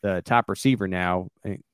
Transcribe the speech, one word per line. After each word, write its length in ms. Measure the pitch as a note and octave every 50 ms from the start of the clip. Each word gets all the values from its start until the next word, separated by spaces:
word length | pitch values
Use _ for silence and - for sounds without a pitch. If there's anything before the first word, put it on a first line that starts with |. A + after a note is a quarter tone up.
the 200 | - G2+ F#2+ F2+
top 260 | - - A#2+ A#2+ A2 -
receiver 400 | G2+ - - C3+ C3 G2+ G2 F#2
now, 400 | F#2 F2+ F2+ F2+ F2+ F2+ F2+ - _ _ -
eh, 140 | G#2 G2 - - _